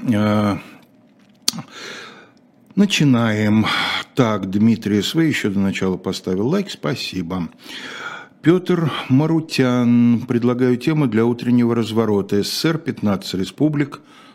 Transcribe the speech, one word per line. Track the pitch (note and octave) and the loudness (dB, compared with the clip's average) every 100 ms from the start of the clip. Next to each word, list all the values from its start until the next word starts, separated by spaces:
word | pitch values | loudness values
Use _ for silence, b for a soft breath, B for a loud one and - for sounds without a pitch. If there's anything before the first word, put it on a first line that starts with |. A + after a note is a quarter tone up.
| - | -2
Э, | G#2 G#2+ G#2+ G#2 F#2+ B B _ _ _ _ _ _ - - B B B B B B B B _ _ _ | 0 2 0 0 -2 B B _ _ _ _ _ _ -8 -8 B B B B B B B B _ _ _
начинаем. | - G3+ - D3 A#2+ A#2 G#2+ G#2+ G#2+ G2+ B B B B - | 0 2 4 4 4 2 2 2 2 2 B B B B 0
Так, | A#2 G#2 F#2+ | 0 0 -2
Дмитрий | G2 A2+ G#2+ G2+ G2+ | 2 2 2 0 0
С | F#2+ | 0
В | D#3 | 0
еще | E3 B2 A2+ | 0 0 -2
до | G2 | 0
начала | G2 F#2 F#2+ F2+ | 0 0 -2 -2
поставил | G2 F2+ - F#2 A2+ | -4 -6 -4 -2 0
лайк. | F#3+ G3 | -2 -4
Спасибо. | - D3 C#3 - F#2 E2 F2+ D#2+ - B B B B B B B _ | -6 -6 -6 -6 -8 -6 -6 -8 -12 B B B B B B B _
Петр | D3+ F3+ F3+ F3+ D#3 B B | 2 2 2 0 0 B B
Марутян. | C3 D#3 D#3+ D#3+ - B2+ B2 A#2+ A#2+ A#2+ A#2 A#2 | 2 4 0 -2 0 2 2 4 4 4 2 0
Предлагаю | A#2+ A#2+ B2 B2+ A#2+ | 0 2 2 2 2
тему | D#3+ D#3 C3+ | 0 0 2
для | G#2+ A#2 | 2 0
утреннего | A#2+ A#2+ B2 A#2 | 0 2 2 2
разворота. | A#2 G#2+ A2 A2+ G2+ G2 G2+ | 0 0 0 2 2 0 0
С | F#2+ | -2
С | - | -2
С | D#3+ | -2
Р | D#3+ | -2
пятнадцать | C#3 A2+ G#2 F#2+ - F#2 | -4 -4 -2 -2 -4 -6
республик | F#2 - D3+ D3 C#3 - B B B | -6 -2 -2 0 -4 -6 B B B